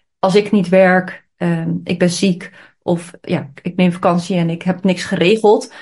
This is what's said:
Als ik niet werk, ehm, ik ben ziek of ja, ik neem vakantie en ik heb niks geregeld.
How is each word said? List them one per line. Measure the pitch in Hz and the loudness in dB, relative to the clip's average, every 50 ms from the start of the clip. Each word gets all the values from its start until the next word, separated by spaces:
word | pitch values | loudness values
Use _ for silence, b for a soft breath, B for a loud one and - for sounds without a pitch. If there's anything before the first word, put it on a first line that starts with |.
| B _ _ - | B _ _ -4
Als | 202 190 175 | -2 2 2
ik | 208 208 208 | 2 0 2
niet | 214 202 175 175 | 0 0 0 2
werk, | 185 190 190 180 185 185 180 - - - _ _ _ | 4 4 6 6 4 2 0 -4 -12 -18 _ _ _
ehm, | - 175 170 170 165 165 170 170 175 - | -6 -4 -2 -2 -2 -4 -4 -6 -6 -4
ik | - 180 175 | -4 -2 0
ben | 180 175 | 0 0
ziek | 175 - 202 196 175 185 - - b b b b b b | 0 0 0 0 0 -2 -6 -18 b b b b b b
of | - - 175 170 - - - - | -4 -4 -4 -4 -4 -12 -20 -14
ja, | - - 175 - 143 - - - | -8 -6 -6 -6 -6 -8 -14 -12
ik | - 180 175 | -10 -6 -2
neem | 185 180 180 | 0 0 0
vakantie | 170 - - 180 175 175 170 - 190 | 0 0 0 0 0 0 -2 -2 -2
en | 175 165 165 | -2 -2 -2
ik | 170 170 | -4 -4
heb | - 180 180 - - | -4 -4 -4 -2 0
niks | 185 175 - - | -2 -2 -2 -4
geregeld. | - 196 170 170 185 220 220 220 208 220 - - - B B | -6 -2 0 2 2 2 4 4 4 4 4 0 -6 B B